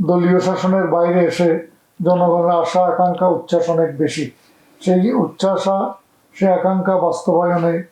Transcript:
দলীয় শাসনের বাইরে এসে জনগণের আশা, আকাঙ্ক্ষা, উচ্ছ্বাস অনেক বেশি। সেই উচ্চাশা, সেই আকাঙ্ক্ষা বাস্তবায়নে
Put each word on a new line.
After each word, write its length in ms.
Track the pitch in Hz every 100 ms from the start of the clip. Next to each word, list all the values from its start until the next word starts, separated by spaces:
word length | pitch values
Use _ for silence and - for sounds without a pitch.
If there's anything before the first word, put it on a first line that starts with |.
দলীয় 380 | 165 180 175 180
শাসনের 480 | 180 175 185 190 170
বাইরে 380 | 170 175 180 170
এসে 420 | - 170 160 - _ _ - 175
জনগণের 460 | 180 175 170 170
আশা, 340 | 175 170 180 180
আকাঙ্ক্ষা, 420 | 175 180 175 185
উচ্ছ্বাস 420 | 165 - 170 165
অনেক 280 | 165 160 139
বেশি। 340 | 151 160 139 - _ _ _ _
সেই 340 | 185 180 208
উচ্চাশা, 800 | 254 - - 190 185 190 196 - - _ _ _
সেই 140 | - 190
আকাঙ্ক্ষা 500 | 180 185 190 185 185
বাস্তবায়নে 840 | 170 - - 170 175 175 170 170 -